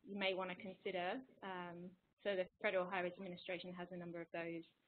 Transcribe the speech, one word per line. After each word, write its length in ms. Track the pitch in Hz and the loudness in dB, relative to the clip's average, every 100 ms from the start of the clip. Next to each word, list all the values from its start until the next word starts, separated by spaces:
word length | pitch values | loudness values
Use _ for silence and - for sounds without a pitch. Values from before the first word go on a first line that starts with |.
| 180 | -6
you 80 | 202 | 2
may 200 | 190 185 | 2 4
wanna 180 | 185 180 | 0 -4
consider. 640 | 185 180 202 185 180 247 262 - | -8 -6 -2 0 0 0 -4 -8
Um, 480 | 196 180 175 175 180 - _ _ | -4 -2 -4 -6 -10 -12 _ _
so 120 | 208 190 | 2 2
the 100 | 185 _ | 0 _
Federal 240 | 214 190 180 | 4 4 4
Highways 280 | 190 175 180 | 4 2 0
Administration 560 | 190 175 - 175 180 | -6 -6 -4 -4 -4
has 140 | 180 175 | -6 -6
a 60 | 180 | -4
number 240 | 170 170 | -4 -4
of 60 | 165 | -4
those, 320 | 170 170 170 165 _ | -2 0 -2 -6 _